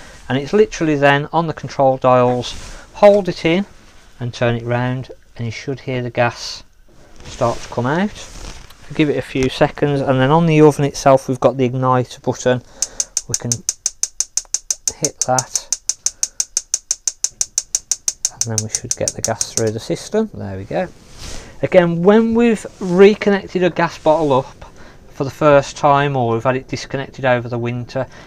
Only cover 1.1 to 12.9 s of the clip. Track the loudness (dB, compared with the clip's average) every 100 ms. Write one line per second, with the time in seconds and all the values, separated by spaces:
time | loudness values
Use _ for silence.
1.1 | 2 0 -2 -2 -6 -8 0 0 2 2
2.1 | 4 4 0 -4 -10 -14 -18 -18 4 6
3.1 | 6 2 -2 0 0 -2 -10 -20 -20 -20
4.1 | -10 -10 -2 0 0 -2 -2 -2 -4 -8
5.1 | -16 -20 -8 -8 -6 -8 -8 -6 -6 -4
6.1 | 0 0 0 -10 -14 -18 _ -20 -20 -20
7.1 | -20 -18 -4 -2 -2 -6 -4 -2 -2 -2
8.1 | -6 -16 -16 -16 -16 -20 -20 -10 -2 0
9.1 | 0 -4 -2 -2 0 -2 0 -2 0 0
10.1 | 2 4 4 4 6 6 6 -2 2 4
11.1 | 4 2 0 0 2 0 0 2 2 0
12.1 | -6 -6 -2 0 0 -4 -10 -8